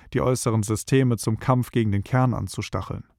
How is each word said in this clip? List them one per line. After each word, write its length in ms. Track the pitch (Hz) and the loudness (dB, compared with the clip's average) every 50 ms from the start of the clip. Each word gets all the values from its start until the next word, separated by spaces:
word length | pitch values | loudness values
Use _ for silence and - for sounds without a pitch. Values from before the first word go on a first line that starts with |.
| - - | -10 -4
die 100 | - - | -2 0
äußeren 420 | 135 127 127 117 - 120 110 113 104 | 2 2 0 0 0 0 2 2 2
Systeme 540 | 101 107 101 - - 135 135 135 123 117 | 0 -2 -2 0 2 4 4 4 4 2
zum 200 | 107 - 120 110 | 0 -2 -2 -4
Kampf 320 | - - - 127 123 120 - | -2 0 2 2 2 0 0
gegen 220 | - 120 113 107 | 0 0 0 0
den 120 | 98 101 101 | 0 -2 -2
Kern 300 | - - 127 127 110 110 | 0 0 2 2 2 0
anzustacheln. 680 | - 95 95 - - 104 - - 95 95 - - 101 - _ _ | -2 -6 -8 -8 -8 -8 -6 -6 -8 -8 -8 -10 -12 -12 _ _